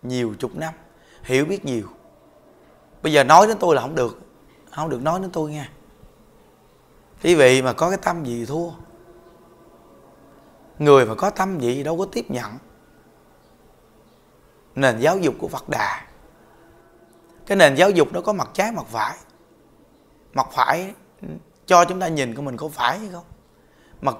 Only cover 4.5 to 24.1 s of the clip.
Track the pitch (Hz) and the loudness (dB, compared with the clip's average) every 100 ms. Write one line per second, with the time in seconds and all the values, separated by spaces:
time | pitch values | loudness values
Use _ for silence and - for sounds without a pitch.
4.5 | _ - - 160 127 143 180 190 170 151 | _ -18 -10 -8 -4 -4 -4 -6 -6 -8
5.5 | 151 131 - _ _ - _ _ _ _ | -8 -14 -18 _ _ -20 _ _ _ _
6.5 | _ _ _ _ _ _ - 160 170 127 | _ _ _ _ _ _ -6 0 6 6
7.5 | 131 131 120 165 190 190 170 139 120 117 | 6 2 -2 -2 -2 -4 -4 -6 -8 -8
8.5 | 151 170 - - - - - - - - | -8 -8 -12 -20 -20 -20 -20 -20 -20 -20
9.5 | - - - - - - - - - _ | -20 -20 -20 -20 -20 -20 -20 -20 -20 _
10.5 | _ - - 147 139 113 110 196 - 190 | _ -20 -2 6 6 6 -2 -4 -2 -4
11.5 | 180 120 131 143 165 196 233 226 127 107 | -4 -4 -4 -6 -6 -6 -8 -8 -10 -10
12.5 | 117 - _ _ _ _ _ _ _ _ | -16 -20 _ _ _ _ _ _ _ _
13.5 | _ _ _ _ _ _ _ _ _ _ | _ _ _ _ _ _ _ _ _ _
14.5 | _ _ - 135 113 139 190 160 104 - | _ _ 0 0 2 0 0 -2 -4 -8
15.5 | 131 - 131 101 - - - - _ _ | -12 -8 -6 -6 -8 -14 -20 -20 _ _
16.5 | _ _ _ _ _ _ _ _ _ - | _ _ _ _ _ _ _ _ _ -2
17.5 | 196 151 135 185 175 147 175 190 202 135 | 6 6 6 2 4 0 -2 -4 -4 -4
18.5 | - 208 214 - 113 107 - - _ _ | -4 -4 -4 -8 -6 -6 -6 -20 _ _
19.5 | _ _ _ _ _ _ _ _ 135 127 | _ _ _ _ _ _ _ _ -6 -4
20.5 | - 123 156 190 220 _ - - 160 _ | 0 2 2 -2 -14 _ -20 -18 -18 _
21.5 | _ - 180 175 185 180 156 127 117 143 | _ 4 6 6 0 -4 -4 -4 -6 -10
22.5 | 117 156 - 123 175 214 175 - - _ | -10 -12 -4 -4 -4 -10 -16 -20 -20 _
23.5 | _ _ _ _ - - | _ _ _ _ -8 -6